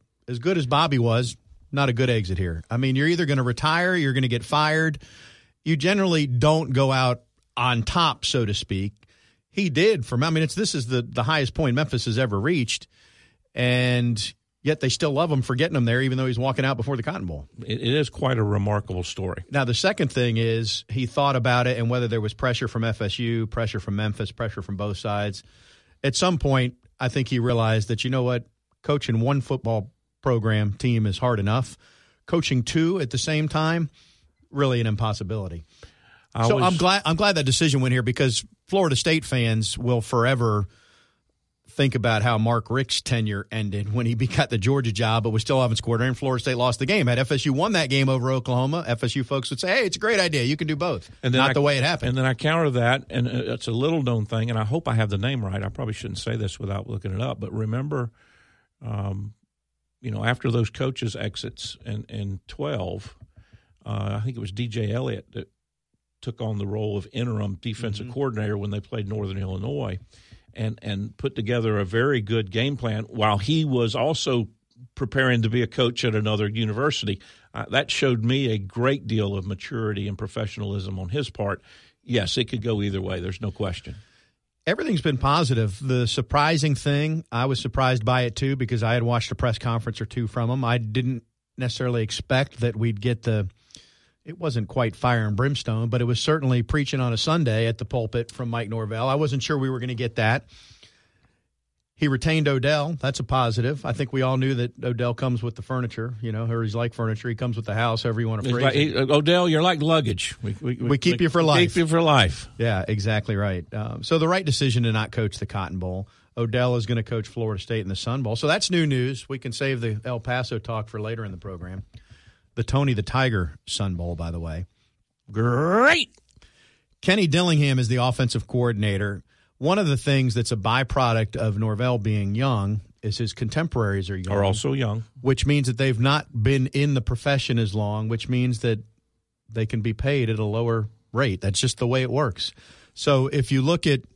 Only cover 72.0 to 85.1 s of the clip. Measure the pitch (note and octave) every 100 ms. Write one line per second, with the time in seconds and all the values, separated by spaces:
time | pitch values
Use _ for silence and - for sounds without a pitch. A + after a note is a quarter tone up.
72 | C3 C3+ G#2 A2+ G2+ A2+ C3 C#3 A#2+ G#2+
73 | A2+ - G#2+ G2+ G#2 D#3+ D#3 B2+ A#2 A2+
74 | C3+ D#3+ - B2 A2 - _ _ B2 -
75 | C3+ C3+ C3 A#2+ A2+ B2 A#2 - A#2+ A#2+
76 | B2 G#2+ G#2+ G#2+ G#2 A2 A2 G#2+ D3 C#3+
77 | G#2 F#2+ - - _ - - C3 D3 -
78 | C#3 B2 A2+ C3 C3 G#2+ G2 - B2 C#3
79 | G#2+ A2 G2+ G2 F#2 F#2+ - A2 A2 G2+
80 | G2+ G2 G2 - G#2+ - G2+ G2+ F#2 F#2+
81 | F#2 A#2+ C#3 - G2+ F#2+ - - - _
82 | - B2 F2+ - A#2 B2+ A2+ G#2+ G2+ G2
83 | F#2+ F2+ F2+ F#2 G#2 - G2 F2+ - -
84 | - _ _ _ _ _ - G#3 D#4+ F3+
85 | D#3